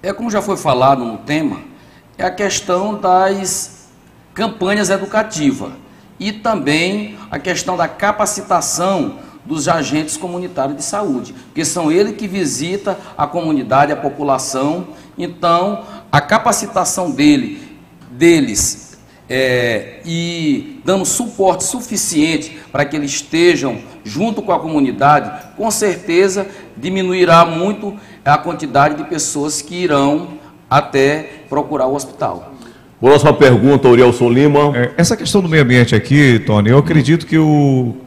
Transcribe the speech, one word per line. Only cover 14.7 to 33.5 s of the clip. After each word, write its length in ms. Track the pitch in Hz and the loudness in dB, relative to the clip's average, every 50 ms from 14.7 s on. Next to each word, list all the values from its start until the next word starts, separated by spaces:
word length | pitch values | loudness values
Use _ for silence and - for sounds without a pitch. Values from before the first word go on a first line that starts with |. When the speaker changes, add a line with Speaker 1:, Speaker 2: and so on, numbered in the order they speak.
| 160 180 180 - - - - - - | -2 -4 -8 -10 -16 -20 -20 -20 -10
Speaker 1:
Então, 680 | - 175 165 170 - 175 170 170 175 180 202 208 - - - - - - - | -10 -10 -10 -8 -2 0 2 2 2 2 -2 -4 -6 -10 -16 -20 -20 -10 -2
a 80 | - 147 | -2 -2
capacitação 880 | - - 208 - - 240 196 - - 202 - 190 175 - - 196 185 165 | 0 2 -2 0 2 0 -2 -2 -4 -4 -4 -4 -4 -2 -4 -4 -4 -6
dele, 520 | 131 127 147 147 147 135 120 104 98 - - - - - - _ - - - - | -2 2 4 4 4 4 0 -4 -10 -14 -16 -20 -20 -20 -20 _ -20 -20 -20 -20
deles, 840 | 123 123 151 170 170 160 135 117 104 - - - - - - - - - - _ _ _ _ - | -4 2 4 4 6 4 2 0 -2 -2 -2 -4 -4 -8 -16 -20 -20 -20 -20 _ _ _ _ -6
é, 720 | 127 131 131 131 123 123 120 120 113 104 - - - - - | -2 0 0 2 0 0 0 0 -2 -4 -6 -8 -18 -18 -10
e 760 | 170 165 165 170 170 170 170 165 151 135 110 - - - - - | -8 -6 -4 -4 -6 -6 -4 0 0 0 -2 -4 -10 -18 -8 -2
dando 220 | - 190 196 180 | -2 0 0 0
suporte 580 | - - - 240 226 - - 196 185 170 - - | -2 -4 -4 -6 -8 -4 0 0 0 0 0 -4
suficiente 960 | - - 247 - - 220 180 - - 170 151 151 165 160 147 - - - - - - - | -6 -6 -8 -8 -6 -6 -4 -4 -2 0 0 2 2 0 -2 -4 -8 -16 -20 -20 -8 -4
para 100 | 135 143 | -4 -2
que 100 | 143 160 | -2 -2
eles 180 | 151 147 139 | -6 -4 -4
estejam 680 | - - - - 151 160 170 175 175 175 135 135 117 101 - - - - - | -6 -8 -8 -4 0 2 4 4 4 2 -2 -4 -6 -8 -12 -18 -20 -18 -16
junto 380 | 107 104 151 202 233 226 - | -10 -4 -4 -2 -2 -4 -4
com 100 | - - | -2 -2
a 80 | 175 165 | -2 -2
comunidade, 720 | 165 160 156 147 139 123 110 - 139 143 151 143 120 104 - - - - - | -2 -2 0 0 0 0 0 2 4 4 4 4 2 -4 -12 -14 -18 -18 -10
com 160 | - 208 226 | -6 -4 -4
certeza 720 | 208 - 214 202 170 165 - - 170 175 196 196 185 202 190 - - - - - - | -2 0 -2 -2 -2 -4 -4 0 2 2 2 2 0 -4 -6 -6 -12 -18 -20 -20 -18
diminuirá 680 | - 120 160 185 190 185 180 180 185 175 165 165 165 170 | -10 -6 -4 -2 -2 -2 -2 2 2 4 6 6 6 6
muito 480 | 165 165 165 180 202 208 214 220 202 202 - - - - - - | 4 2 -2 -2 -2 -4 -4 -8 -12 -12 -12 -18 -20 -20 -6 0
a 120 | 139 147 | 0 0
quantidade 580 | 151 - 175 165 139 156 143 117 139 139 156 151 | 0 0 -6 -6 -6 -8 -2 2 2 2 2 0
de 80 | 151 151 | -4 -6
pessoas 580 | - 175 156 - - - 147 143 151 147 - | -6 -6 -6 -4 -4 -4 -4 -4 -4 -4 -8
que 140 | - - 175 | -10 -10 -6
irão 540 | 185 - 156 147 139 139 143 147 156 175 - - - - - - - _ _ | -4 -2 0 2 2 2 2 0 0 -4 -8 -14 -18 -20 -20 -20 -20 _ _
até 720 | 127 143 143 - - 139 135 139 147 156 156 - - - - - | 2 2 2 2 2 2 4 4 2 -2 -6 -12 -18 -20 -12 -6
procurar 380 | 143 147 139 135 151 139 131 | -4 -4 -4 -2 -2 -2 -2
o 80 | 131 139 | -2 -2
hospital. 580 | 143 - - - - 147 107 87 87 - - - - - - - - - - - _ | -4 -6 -10 -8 -6 -6 -6 -6 -8 -14 -20 -20 -20 -20 -20 -20 -20 -20 -20 -10 _
Speaker 2:
Próxima 340 | 117 127 143 143 - - - | 4 6 6 6 6 4 6
pergunta, 540 | - 147 131 | 6 6 6